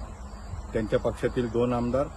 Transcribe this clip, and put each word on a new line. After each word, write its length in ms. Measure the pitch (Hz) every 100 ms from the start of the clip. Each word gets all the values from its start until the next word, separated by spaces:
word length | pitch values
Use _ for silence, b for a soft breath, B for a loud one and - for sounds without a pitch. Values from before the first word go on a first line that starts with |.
| - - - - - - -
त्यांच्या 260 | 113 107 127
पक्षातील 500 | 120 - 123 131 120
दोन 240 | 117 120
आमदार 340 | 120 120 127 147